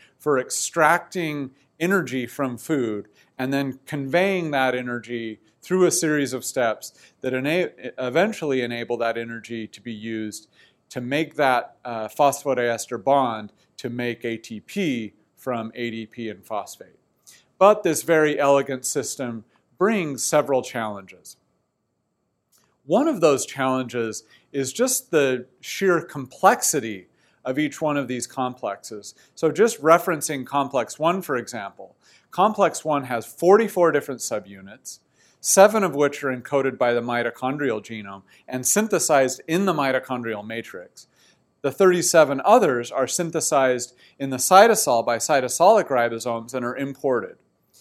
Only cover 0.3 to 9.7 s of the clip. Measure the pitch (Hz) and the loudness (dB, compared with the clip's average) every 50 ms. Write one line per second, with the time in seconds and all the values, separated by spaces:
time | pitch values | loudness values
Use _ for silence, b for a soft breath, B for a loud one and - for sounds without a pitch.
0.3 | 143 127 127 - - - - - - 170 156 151 170 175 - - - 185 170 156 | 0 0 0 -4 -6 -6 -6 -2 2 4 4 6 4 2 0 -4 -6 -6 -4 -4
1.3 | 151 143 135 131 - b b b b - 160 180 202 190 156 123 127 131 120 113 | -4 -6 -8 -10 -12 b b b b -4 0 0 2 0 0 -2 -4 -6 -6 -6
2.3 | - - 139 127 120 110 - - 160 139 120 110 107 101 101 _ b b b b | -6 -4 -4 -4 -6 -6 -4 -2 0 0 0 -2 -4 -6 -8 _ b b b b
3.3 | b b 127 135 139 139 139 135 127 - _ - 156 147 135 135 139 175 190 202 | b b -4 -2 -2 -2 -2 -4 -6 -10 _ -8 -8 -6 -4 0 0 2 2 2
4.3 | 190 180 170 156 147 135 131 131 123 123 123 123 120 120 104 113 120 117 117 110 | 0 -2 -2 -2 -2 0 0 0 -2 -2 -4 -6 -8 -8 -8 -8 -8 -8 -8 -10
5.3 | 107 - b b b b - - 180 185 180 175 - - 170 156 151 147 139 123 | -12 -14 b b b b -6 -2 2 4 4 4 2 2 0 0 0 0 0 -2
6.3 | 131 123 - - - 135 120 113 110 - - - - b b b b b - 131 | -4 -6 -8 -6 -2 0 0 0 -2 -4 -10 -20 -20 b b b b b -6 -4
7.3 | 127 127 131 147 160 185 175 - - - 110 127 - - 131 123 123 160 190 220 | -4 -2 -2 0 0 0 -2 -4 -6 -12 -16 -14 -10 -8 -6 -2 0 0 0 0
8.3 | 214 - 170 147 135 131 120 120 120 120 117 - 120 113 117 117 113 117 117 117 | -2 -4 -4 -2 -2 -2 -2 -4 -6 -6 -6 -6 -4 -2 -2 -2 -2 -4 -6 -10
9.3 | 117 117 107 - 117 113 110 107 | -10 -14 -12 -10 -10 -10 -10 -12